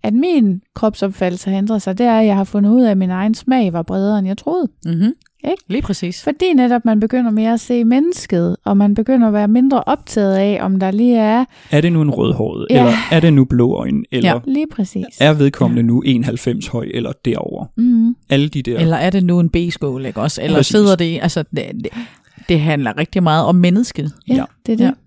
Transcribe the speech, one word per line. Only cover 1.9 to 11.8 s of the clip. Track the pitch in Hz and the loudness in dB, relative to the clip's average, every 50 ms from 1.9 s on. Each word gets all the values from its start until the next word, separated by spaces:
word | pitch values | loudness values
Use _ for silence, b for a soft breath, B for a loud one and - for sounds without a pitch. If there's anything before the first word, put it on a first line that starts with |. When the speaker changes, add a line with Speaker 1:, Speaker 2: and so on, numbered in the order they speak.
| 185 | -4
Speaker 1:
det | 190 240 | 0 0
er, | 240 226 220 | 2 2 2
at | 220 | 2
jeg | 214 196 | 2 2
har | 196 196 | 0 -2
fundet | - - 208 202 208 | -2 -2 0 2 4
ud | 226 254 | 4 4
af, | 254 220 | 4 2
at | 202 | 2
min | 190 185 185 | 0 0 -2
egen | 185 185 196 214 220 | -2 -2 -2 -2 -2
smag | - - 254 262 254 220 185 165 | -2 -2 -2 0 0 0 0 -2
var | 170 | -4
bredere, | 165 - 185 190 196 202 214 208 | -6 -4 -4 -2 0 0 0 -2
end | 190 | -2
jeg | 185 202 | -4 -6
troede. | - - 285 339 370 320 - _ _ - | -6 -6 -4 -2 -2 -4 -4 _ _ -8
Speaker 2:
Mhm. | 165 170 165 196 226 339 _ _ _ _ _ - | -4 -2 0 0 0 -2 _ _ _ _ _ -6
Speaker 1:
Ikke? | 277 370 392 _ | -6 -6 -6 _
Speaker 2:
Lige | - 185 262 | -6 -6 -4
præcis. | - - 196 - 185 175 185 - - | -4 -4 -6 -4 -4 -8 -8 -6 -6
Speaker 1:
Fordi | 311 285 - 370 370 330 | -6 -2 -2 0 2 2
netop | 254 247 240 247 240 - | 2 2 2 2 0 2
man | 226 220 214 | 2 2 2
begynder | 214 220 254 254 240 226 | 0 0 0 -2 0 0
mere | 214 214 220 226 233 | 0 0 0 0 -2
at | 226 | -2
se | - - 247 240 233 | -2 -2 -2 0 2
mennesket, | 226 247 269 302 339 359 - - - 202 170 170 170 180 - _ | 2 2 2 2 0 -2 -6 -4 -2 -2 0 0 0 -4 -4 _
og | 202 202 | 0 2
man | 196 202 202 202 | 4 4 2 2
begynder | 220 214 254 262 240 233 | 0 0 2 2 2 2
at | 220 208 | 2 2
være | 208 208 | 0 2
mindre | 208 220 247 254 269 277 233 - | 2 2 4 4 4 2 0 0
optaget | - 226 - - - - 220 202 190 190 | -2 -4 -4 -4 -6 -2 0 0 2 2
af, | 190 196 202 202 - | 2 2 0 0 -2
om | - 190 190 190 | -2 -2 -2 0
der | 190 190 | 0 -2
lige | 190 208 240 247 240 | 0 2 2 2 4
er | 226 214 214 220 240 254 b b b b b | 2 2 2 2 0 0 b b b b b
Speaker 3:
Er | - 147 | 0 2